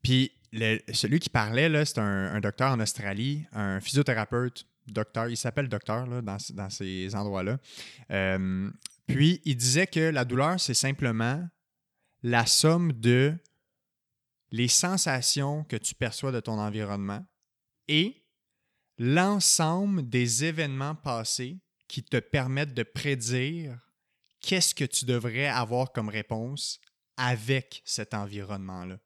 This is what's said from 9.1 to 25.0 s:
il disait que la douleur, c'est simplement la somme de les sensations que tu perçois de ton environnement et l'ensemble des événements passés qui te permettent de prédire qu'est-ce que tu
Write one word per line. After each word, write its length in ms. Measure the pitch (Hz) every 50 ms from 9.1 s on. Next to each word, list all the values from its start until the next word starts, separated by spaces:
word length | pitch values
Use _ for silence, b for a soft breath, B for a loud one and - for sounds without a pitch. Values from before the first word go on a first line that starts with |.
| 131 131 143 160 180 165 _
il 140 | 156 135 120
disait 300 | 120 127 123 156 190 185
que 240 | - 165 160 160
la 120 | 156 139 123
douleur, 360 | 123 123 127 139 156 180 180
c'est 140 | - - 120
simplement 760 | - - 135 135 - 143 123 113 110 113 120 135 156 175 170 _ _ _ _ _ _ _ _ _ _ _ _ _ _
la 240 | - 120 120 117 113
somme 480 | 113 - - - 156 165 175 175 165 139
de 400 | 113 110 120 120 127 135 147 156 170 _ _ _ _ _ _ _ _ _ _ _ _ _ _ _ _ _ _ _ _ _ _
les 160 | - 113 123 120
sensations 960 | - - - 180 190 185 - 170 135 127 123 - - 143 139 139 147 151 151
que 120 | - -
tu 200 | 110 - - -
perçois 360 | _ 131 117 - - - 135
de 80 | 131 120
ton 200 | - - 110 107
environnement 680 | 107 104 104 110 107 101 101 101 98 98 101 104 190 _ _ _ _ _ _ _ _ _ _ _ _ -
et 340 | 151 151 175 214 269 _ _ _ _ _ _ _ _ _ _ _ _ _ _ _ _ -
l'ensemble 1120 | 120 123 139 170 185 196 208 202 175 - - - 165 156 170 180 202 202 196 180 139 120
des 380 | 113 127 123 120 113 113 147
événements 500 | 165 160 160 160 143 135 131 135 143 156
passés 640 | 156 - 147 123 117 113 - - - 127 127 170 185 _ _ _ _ _ _
qui 160 | - - 113
te 140 | _ - 123
permettent 560 | - - - 147 127 127 131 135 151 147 127
de 100 | 123 113
prédire 960 | - _ - - 147 139 127 113 117 127 127 127 143 165 170 160 143 120 120 _ _ _ _ _ _ _ _ _ _ _ _
qu'est-ce 340 | - - 190 185 175 - -
que 100 | - 143
tu 200 | 123 - -